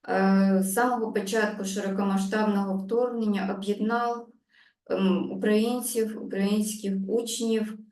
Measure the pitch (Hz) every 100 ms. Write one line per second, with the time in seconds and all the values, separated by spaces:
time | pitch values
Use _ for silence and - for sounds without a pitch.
0 | - 190 190 196 196 190 196 233 247 233
1 | 220 208 196 220 208 214 196 196 196 190
2 | 196 196 196 214 214 202 196 190 190 233
3 | 247 233 214 196 190 196 196 208 214 233
4 | 240 233 - _ _ _ _ _ - 185
5 | 190 185 - 196 208 208 226 247 - 226
6 | 214 214 - 196 196 214 208 - 196 190
7 | 190 226 233 - 226 220 214 - -